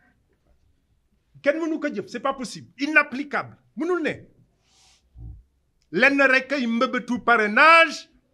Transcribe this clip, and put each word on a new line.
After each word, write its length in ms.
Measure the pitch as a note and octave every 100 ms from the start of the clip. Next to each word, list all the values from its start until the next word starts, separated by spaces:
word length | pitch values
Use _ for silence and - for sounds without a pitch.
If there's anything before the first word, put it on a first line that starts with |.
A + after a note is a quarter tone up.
| _ _ _ _ _ _ _ _ _ _ _ _ _ C#3
kenn 160 | C#4 D#4+
mënu 200 | D#4+ D#4+
ko 80 | C#4+
jëf, 140 | G3+ -
c'est 120 | A#3+
pas 140 | C4+
possible, 340 | C4 A#3+ E3 A#2 -
inapplicable, 760 | C#4+ D#4 D4 B3+ D4 G3+ B2 - _ A3
mënul 260 | E4 E4+
ne. 120 | C4 - - _ _ _ _ _ _ _ _ - - - _ _ _ _ _
Lenn 280 | F3 C#4 C#4
rek 320 | C4+ C4 B3+
ay 140 | C#4+ A#3
mbëbëtu 540 | A#3 B3 A#3+ A#3+ B3
parrainage, 840 | A3+ A#3 G#3 A3+ D#4 E4 D#4+ - - _ _